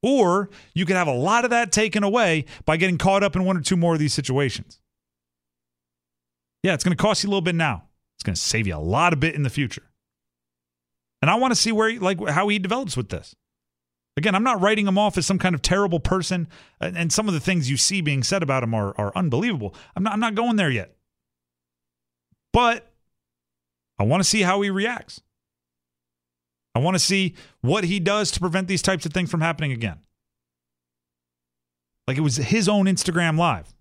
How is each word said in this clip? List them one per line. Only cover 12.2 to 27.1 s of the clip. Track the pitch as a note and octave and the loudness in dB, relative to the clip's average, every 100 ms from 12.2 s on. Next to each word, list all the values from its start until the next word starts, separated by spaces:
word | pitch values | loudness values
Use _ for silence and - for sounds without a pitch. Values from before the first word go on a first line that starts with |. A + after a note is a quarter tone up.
| G3+ | -2
how | D3 G#3 | 0 0
he | G#3 | -2
develops | F#3 A#3 A#3+ C3 | -2 -4 -4 -6
with | G#2+ | -6
this. | F2+ - _ _ _ _ _ _ _ _ - | -10 -12 _ _ _ _ _ _ _ _ -2
Again, | F#3 | 0
I'm | F#3+ | 2
not | A#3+ A3+ | 0 2
writing | G3 G#3+ G3+ | 2 2 2
him | F#3+ | 2
off | G#3 F#3+ | 2 0
as | D3+ | -2
some | G3 | 0
kind | F#3 | 0
of | D#3+ | -2
terrible | - F#3 G3+ E3+ | 0 0 2 0
person, | - F#3 E3+ F3+ E3 - - _ | 0 -2 -2 -4 -6 -10 -20 _
and, | - F3 | -6 -4
and | E3+ | -2
some | - G#3+ | -2 0
of | |
the | E3 | -2
things | D#3+ F3+ C3 | 0 0 0
you | C3+ | 0
see | - G3 | 0 0
being | D3+ C#3 | -2 -2
said | B2 G3 | 0 -2
about | D#3+ C3+ | 0 0
him | A#2 | 0
are, | A2+ G2+ G2+ | -2 -2 -2
are | G#2 F#3+ | -4 -2
unbelievable. | F3 C3 A#3 E3 G2+ - - - | 0 0 -2 -4 -6 -12 -14 -4
I'm | |
not, | G#3 | -4
I'm | G#3 | -2
not | A3+ | -2
going | G#3+ A#3+ G#3+ | 0 0 2
there | E3 | 0
yet. | A#2 F2 _ _ _ _ _ _ _ _ _ _ _ _ _ _ _ _ | -2 -6 _ _ _ _ _ _ _ _ _ _ _ _ _ _ _ _
But | A#3 A#3+ A#3 - _ _ _ _ _ _ _ _ _ _ _ | 2 2 0 -8 _ _ _ _ _ _ _ _ _ _ _
I | |
wanna | G#2 E3+ | 0 2
see | F#3+ A3 | 2 2
how | F3+ G3 | 2 0
he | G3+ | 0
reacts. | G3 G#3+ A#3+ - - _ _ _ _ _ _ _ _ _ _ _ _ _ _ _ | -2 -2 -6 -12 -20 _ _ _ _ _ _ _ _ _ _ _ _ _ _ _
I | B2 | -2
wanna | D#3 F#3 | 0 0
see | - | 2